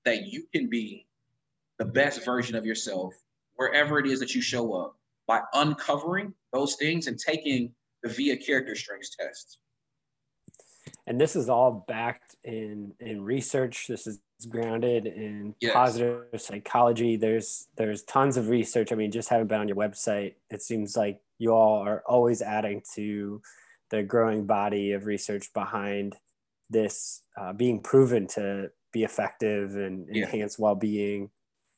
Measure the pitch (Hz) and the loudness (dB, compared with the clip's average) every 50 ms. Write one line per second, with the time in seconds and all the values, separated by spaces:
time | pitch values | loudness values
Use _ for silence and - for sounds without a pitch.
0 | - 123 113 101 98 101 120 151 - _ - 156 127 110 117 117 107 101 98 - | 0 0 0 0 -2 -8 -10 -12 -12 _ -4 -2 -2 0 -2 -2 -4 -4 -10 -16
1 | _ _ _ _ _ _ _ _ _ _ _ _ _ _ _ - 110 - 120 135 | _ _ _ _ _ _ _ _ _ _ _ _ _ _ _ -8 -6 0 2 2
2 | 139 143 139 - - 127 123 123 117 117 117 113 104 110 110 - - 107 98 92 | 2 2 2 -4 -4 -2 0 0 0 -2 -4 -4 -2 -2 -4 -4 -4 -4 -4 -4
3 | 92 92 - _ _ _ _ _ _ _ _ - 131 - - 147 147 147 147 147 | -4 -6 -8 _ _ _ _ _ _ _ _ -2 0 2 4 4 2 4 2 2
4 | 139 135 131 127 120 - - 123 120 - 127 123 117 110 95 90 80 - - _ | 2 2 0 0 -2 -2 -2 -2 -2 0 0 0 0 0 -2 -4 -4 -6 -10 _
5 | _ _ _ _ - - 113 113 - - - 139 151 156 143 - - - 143 143 | _ _ _ _ 0 2 2 2 2 0 2 2 2 2 0 -2 0 -2 -2 0
6 | 151 170 185 196 208 196 - _ _ - - 131 143 139 - - 147 156 170 165 | 0 -2 -2 -2 -4 -6 -12 _ _ -4 -2 0 0 0 0 -2 0 0 0 0
7 | 160 131 117 - - 160 151 - - 147 135 123 120 120 - _ _ _ _ - | -2 -4 -6 -4 -2 -2 -2 -2 0 -2 0 0 -2 -4 -8 _ _ _ _ -10
8 | - 113 107 127 139 143 123 - - 147 143 127 127 110 104 - - 104 101 95 | -8 -8 -4 -2 0 0 0 -2 -2 0 0 0 0 -2 -8 -10 -10 -10 -12 -14
9 | - - - - 82 71 - - - _ - _ _ _ _ _ _ _ _ _ | -14 -16 -10 -10 -10 -10 -10 -14 -20 _ -20 _ _ _ _ _ _ _ _ _
10 | _ _ _ _ _ _ _ _ _ - _ - - _ - - - - - - | _ _ _ _ _ _ _ _ _ -20 _ -20 -20 _ -20 -20 -20 -20 -20 -18
11 | - - 117 123 156 160 - 165 117 120 123 120 127 127 113 101 - - 117 113 | -8 -4 2 2 2 2 2 0 0 2 4 6 6 6 4 2 -8 -6 -6 -4
12 | 117 120 117 - _ _ - _ - 123 113 110 107 104 104 104 104 104 - - | -4 -4 -4 -6 _ _ -20 _ -12 -10 -8 -8 -8 -8 -10 -10 -12 -12 -14 -14
13 | 123 110 107 101 98 107 131 139 131 - - 135 127 117 117 - - - 120 - | -10 -10 -8 -8 -4 -2 -2 -2 -2 -2 -2 -2 -2 -2 -4 -10 -8 -8 -8 -8
14 | - 110 104 - _ _ _ - - 117 117 117 117 113 113 113 123 123 120 113 | -8 -12 -12 -14 _ _ _ -18 -16 -8 -6 -4 -4 -2 -2 0 0 2 2 0
15 | 104 107 - 107 110 104 104 104 101 107 104 - 113 117 110 123 127 127 113 117 | 0 -4 -8 -8 -10 -10 -10 -10 -10 -10 -8 -4 -2 2 4 6 6 6 4 2
16 | 120 120 120 120 120 120 117 107 - - 101 104 - - - 123 120 120 117 113 | 0 0 0 -2 -8 -8 -8 -8 -8 -6 -10 -10 -8 0 4 6 6 6 6 4
17 | 120 117 113 104 110 110 113 113 104 - - - - _ - - 110 107 104 98 | 2 2 2 2 2 2 2 2 0 -2 -8 -8 -10 _ -4 -2 -2 -2 -2 -6
18 | - - - 139 135 139 123 131 110 110 123 120 107 - - 120 107 - 120 107 | -8 0 2 4 4 4 4 2 2 2 2 2 2 2 2 0 0 2 0 0
19 | 107 104 101 117 113 - 120 113 113 98 107 104 104 101 98 101 107 104 101 - | 0 -2 -2 -4 0 2 2 2 4 2 0 0 0 -2 0 0 -2 -2 -2 -4
20 | - 110 104 101 101 92 - _ _ - 101 101 - - 117 110 104 101 - 117 | -2 -2 -2 -2 -2 -6 -10 _ _ -14 -12 -10 -6 -4 -4 -4 -4 -2 0 0
21 | 104 101 101 - _ _ _ - 117 113 113 - 95 107 107 107 98 104 107 - | 0 0 -2 -6 _ _ _ -2 2 4 8 8 8 8 6 4 2 -2 -4 -4
22 | - - 123 123 120 120 117 107 107 107 107 107 107 101 101 104 - - - 110 | 0 4 4 6 6 6 4 2 -2 -2 -2 -2 -2 -2 -4 -6 -8 -12 -10 -8
23 | 104 104 104 104 101 101 104 104 _ - - - - _ - _ _ - 110 107 | -6 -4 -4 -4 -6 -6 -8 -10 _ -20 -20 -20 -20 _ -20 _ _ -4 -2 -2
24 | 101 98 123 117 113 113 107 107 101 98 110 101 101 101 104 101 101 101 101 98 | -2 2 2 2 4 4 2 0 0 0 0 2 2 0 0 0 0 0 -2 -2
25 | 101 107 104 98 - - 101 101 - - - 104 98 - 117 104 98 101 101 101 | -2 -4 -4 -4 -4 -4 -6 -6 -6 -6 -6 -6 -6 -4 -4 -4 -4 -4 -4 -4
26 | 101 101 - - _ _ _ _ _ _ _ _ _ - 110 110 107 98 - - | -4 -6 -8 -12 _ _ _ _ _ _ _ _ _ 0 2 2 2 2 -2 -6
27 | - - - - _ _ - 104 95 90 98 107 123 123 113 98 - - - 135 | -8 -10 -10 -12 _ _ -14 -10 -10 -8 -2 0 2 2 2 0 -2 6 8 8
28 | 135 120 120 110 98 92 - 110 101 98 101 98 98 - _ _ _ _ - 113 | 8 8 6 2 0 0 -4 -4 -4 -4 -4 -4 -6 -8 _ _ _ _ -2 0
29 | 110 - - - 101 - - - 117 107 104 101 101 98 98 101 98 95 92 95 | 0 0 0 -2 -2 -2 -4 -2 -2 0 0 0 -2 -4 -4 -6 -4 -4 -6 -8
30 | 80 69 107 107 98 - - 107 104 104 - - 107 104 101 95 110 107 104 101 | -10 -6 -4 -4 -4 -2 -2 -4 -4 -4 -2 2 2 2 4 4 0 0 0 0
31 | 104 101 104 101 98 104 _ _ _ _ _ _ _ _ _ | -2 -2 -2 -4 -6 -8 _ _ _ _ _ _ _ _ _